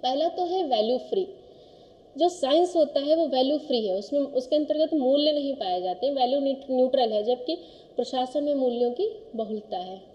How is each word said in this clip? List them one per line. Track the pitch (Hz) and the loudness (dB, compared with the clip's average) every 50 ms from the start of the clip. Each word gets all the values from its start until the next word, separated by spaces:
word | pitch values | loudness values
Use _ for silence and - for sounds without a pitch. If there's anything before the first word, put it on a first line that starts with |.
| - | -2
पहला | 254 262 277 311 349 | -2 0 0 0 -2
तो | 339 370 359 | 0 -2 -2
है | 339 349 381 370 | -2 0 -2 0
value | 294 254 214 214 226 247 254 | 0 2 0 2 2 0 -2
free। | - - - 196 180 - - - - - - - - - - - - - - - - - - 269 | -2 -2 -2 -2 -2 -2 -6 -18 -20 -20 -20 -20 -20 -20 -20 -20 -20 -20 -20 -20 -20 -18 -2 2
जो | 311 359 | 2 2
science | 349 - - 254 277 320 359 359 359 | 2 0 0 4 4 4 4 4 4
होता | 339 302 269 - 285 | 2 2 4 2 -2
है | 277 294 311 | 2 2 2
वो | 330 330 294 | 2 2 2
value | 254 262 262 269 294 302 | 2 2 2 2 2 -2
free | - - 269 240 220 202 | -2 -2 -2 -2 0 0
है, | 185 | -2
उसमें, | 196 208 - 285 285 | -4 -4 -2 -2 -2
उसके | 277 269 - 254 254 - 302 | -2 0 -2 -4 -2 0 0
अंतर्गत | 302 302 294 302 302 311 311 - | 0 2 0 2 0 0 2 2
मूल्य | 311 254 254 269 285 294 302 | 0 2 4 4 4 4 2
नहीं | 302 294 277 277 269 | 2 0 0 -2 -4
पाए | 262 220 185 180 180 | -4 -4 -2 -2 -2
जाते, | 180 185 - - - 269 | -2 -4 -4 -2 -2 -2
वैल्यू | 285 269 254 240 262 285 | 0 0 0 2 2 0
न्यूट-, | 277 269 269 269 - - | 0 0 -2 -4 -4 -4
neutral | 262 254 254 254 247 254 247 226 | 2 2 2 4 4 2 2 2
है, | 214 214 208 | 0 0 0
जबकि | 220 247 247 - - 320 339 - - - - - - - | 0 -2 -2 -2 -6 -6 -6 -6 -18 -20 -20 -20 -14 -6
प्रशासन | - 240 - - 254 254 254 - 302 285 | -6 -6 -2 -2 -4 -4 -2 -2 -2 -2
में | 294 294 | 0 0
मूल्यों | 277 262 247 240 240 240 240 | 0 0 0 0 0 0 -2
की | 240 330 381 440 - - - - - | 0 -2 -4 -4 -4 -8 -18 -12 -8
बहुलता | 220 220 202 220 214 208 - 208 185 | -8 -6 -4 -6 -8 -8 -8 -8 -8
है | 180 185 190 190 - - - | -8 -8 -12 -14 -16 -20 -20